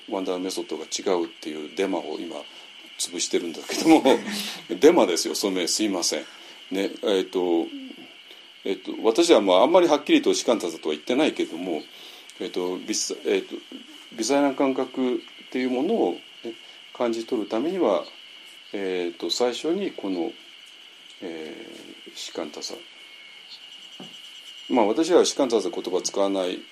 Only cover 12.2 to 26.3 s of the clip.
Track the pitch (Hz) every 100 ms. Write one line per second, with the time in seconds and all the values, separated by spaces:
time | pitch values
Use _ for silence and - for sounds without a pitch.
12.2 | - - 90 92 90 92 - 101 - 95
13.2 | - 98 - - - - - - - 117
14.2 | 113 139 143 131 139 131 123 - 127 113
15.2 | - - - 131 127 123 165 226 98 -
16.2 | - - 117 - - - - - 120 113
17.2 | 113 120 98 110 151 190 131 87 - -
18.2 | - - - - - 101 95 92 87 -
19.2 | 87 - 123 120 151 185 190 - 101 87
20.2 | 80 - - - - - - - - -
21.2 | 92 82 78 - - - - - - -
22.2 | - - 85 - - - - - - -
23.2 | - - - - - - - - - -
24.2 | - - - - - 131 104 123 165 160
25.2 | 98 - 135 113 92 92 90 90 80 101
26.2 | 98